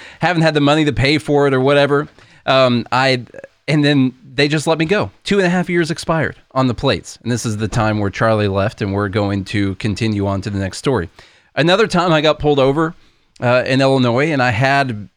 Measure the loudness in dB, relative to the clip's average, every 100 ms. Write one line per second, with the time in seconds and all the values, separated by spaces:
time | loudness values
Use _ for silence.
0 | -20 -4 -2 2 2 2 2 2 2 0
1 | 0 0 0 2 2 2 2 2 2 0
2 | -2 -12 -20 -10 0 2 4 2 0 0
3 | 0 0 -4 -18 -20 _ -2 0 2 4
4 | 2 -2 -10 -2 0 0 0 0 0 0
5 | -2 -8 -2 0 2 0 0 -2 -2 -4
6 | -2 -2 -2 -6 _ -2 -2 -2 -2 -2
7 | -6 -12 -6 -4 -4 -4 -4 -2 0 0
8 | -2 -2 0 0 0 0 -2 -4 -4 -2
9 | -2 -2 -2 -4 -4 -4 -4 -4 -6 -4
10 | -4 -2 -2 -4 -4 -6 -6 -8 -6 -6
11 | -6 -12 -20 _ _ -4 0 2 2 0
12 | 2 2 2 0 0 2 2 2 -2 -6
13 | _ _ _ _ 0 0 2 2 2 2
14 | 2 0 0 0 0 0 0 0 0 -4
15 | -12